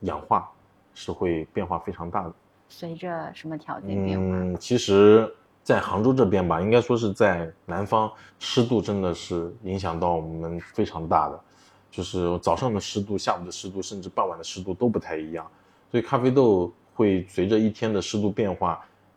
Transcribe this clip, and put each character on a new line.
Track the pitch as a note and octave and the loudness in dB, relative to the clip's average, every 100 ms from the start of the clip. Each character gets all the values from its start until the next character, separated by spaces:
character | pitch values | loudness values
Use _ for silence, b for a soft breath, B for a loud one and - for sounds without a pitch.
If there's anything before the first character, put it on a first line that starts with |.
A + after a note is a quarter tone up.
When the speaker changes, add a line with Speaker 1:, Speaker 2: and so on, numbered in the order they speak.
Speaker 1:
氧 | F#2 D2 | -6 -6
化 | - G#2 - - _ _ _ | 0 0 -2 -20 _ _ _
是 | - - | -16 -10
会 | E2+ F2+ E2 D#2 | -2 0 -2 -4
变 | A2 F2 | -6 -4
化 | E2+ | -4
非 | - | -6
常 | F2+ E2+ | -10 -6
大 | G2+ | -6
的。 | F2 - _ _ _ | -6 -12 _ _ _
Speaker 2:
随 | - E3+ | -14 -12
着 | E3 F3+ E3 D#3 | -10 -8 -8 -10
什 | - D#3+ | -12 -12
么 | D#3 | -10
条 | - - | -10 -10
件 | G2 G2 | -6 -2
变 | F#2+ F#2+ | -2 0
化？ | F#2 F#2 | 0 0
Speaker 1:
嗯， | F2+ F2 | -2 -4
其 | - B2 | 0 0
实 | A2 G2 G#2 A2 A2 - _ _ | 4 6 8 8 6 -6 _ _
在 | - A2+ | 0 0
杭 | - F#2 | 2 0
州 | A#2 | 2
这 | C3 | 4
边 | G#2 F#2+ F2 | 4 4 2
吧， | E2 | 2
应 | G2 | 4
该 | A#2 | 2
说 | A2+ A#2+ | 4 0
是 | A2 | 0
在 | F#2+ G#2 F2 E2 - - | 2 2 2 -4 -10 -8
南 | F2 | -6
方， | G2+ A2 A2 B B B | 0 0 0 B B B
湿 | - - | -2 2
度 | A#2+ A#2 | 4 2
真 | F#2+ G2+ | 0 0
的 | F#2 | -2
是 | E2 - F2 E2+ - | -2 -4 -4 -6 -8
影 | F#2+ F#2+ | -6 -4
响 | F#2 E2 | -4 -2
到 | F2 | 0
我 | E2+ | 0
们 | D#2+ D#2+ E2 E2+ | -2 -8 -6 -8
非 | - - | -8 -2
常 | G#2 D#2+ E2 | -2 -2 2
大 | F2 D2 | 2 2
的， | - - b b b b | -4 -18 b b b b
就 | - | -10
是 | F2+ F#2 F2 F2 | -6 -2 0 0
早 | - E2+ | 2 2
上 | C3 | 0
的 | G#2 | -2
湿 | - A2 | -4 -6
度、 | G2+ G2 | -4 -4
下 | - F#2 | -2 -4
午 | |
的 | F2 | -4
湿 | - G2 | -12 -10
度， | F#2+ | -8
甚 | F#2 G2+ | -8 -10
至 | F#2 | -8
傍 | A#2+ G2 | -2 -2
晚 | E2 | -4
的 | |
湿 | E2 - | -10 -10
度 | F#2 | -8
都 | F2 B2 | -2 0
不 | G#2 | 0
太 | - D#2+ | -4 -8
一 | D#2 | -6
样， | E2 D#2+ b b b b | -10 -12 b b b b
所 | A#2+ | -2
以 | |
咖 | A2 C3+ | 0 2
啡 | B2+ | 4
豆 | C3 B2 F#2+ F2 - _ | 4 6 4 2 -6 _
会 | - G#2 F#2+ F2+ | 2 2 2 0
随 | - F#2+ | -2 2
着 | A2 | 4
一 | A2 | 2
天 | G#2 A2 | 0 -2
的 | G#2 | 0
湿 | - G#2+ | -2 0
度 | G#2 | 0
变 | G2+ G#2 | 0 -2
化， | F2+ F2+ E2 B B _ | 0 -2 -2 B B _